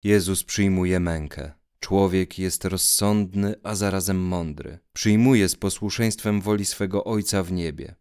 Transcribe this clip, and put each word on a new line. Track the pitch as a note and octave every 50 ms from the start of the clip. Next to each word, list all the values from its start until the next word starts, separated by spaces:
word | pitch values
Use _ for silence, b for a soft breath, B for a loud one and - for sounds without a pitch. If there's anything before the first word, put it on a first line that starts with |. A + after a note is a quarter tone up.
| _
Jezus | G#2 G#2 G#2 F2+ F2 F#2+ F#2 -
przyjmuje | - - - G2+ G2 F#2+ F#2 F2+ F2+ F#2 F2+
mękę. | F2 E2+ E2+ D#2+ D2+ D2 - - C#2+ D2 - _ _ _ _ _
Człowiek | - - F#2+ G2 G2 F#2+ F2 F#2+ F#2 - - -
jest | F#2+ F#2 - - -
rozsądny, | F#2+ F#2 F#2 - - - - G#2 G2+ G#2 G#2 G2+ F#2 F#2+ G2+ G2+ G2+ G#2+ - _
a | F#2 G#2+
zarazem | F#2+ G2+ G2+ F#2 G2 F2+ - G2 F#2
mądry. | F#2 F2+ F2+ F2 E2+ D#2+ D2 - B1 A#1 C#2 E2 _ _ _
Przyjmuje | - - A2 G#2 G#2+ A#2+ B2+ C3+ A#2 G2 F#2
z | -
posłuszeństwem | - - G2 - - - G#2 - - A#2 A2+ G#2+ - - G#2+ G#2 G#2
woli | F#2+ G#2 G#2+ G#2 G2+
swego | - - - G2+ F#2+ F#2 G2+ -
Ojca | - A2+ G#2+ G2+ - - G2 F#2
w | E2+ F#2
niebie. | F2+ E2+ E2 D2+ D2 C2+ A#1+ - _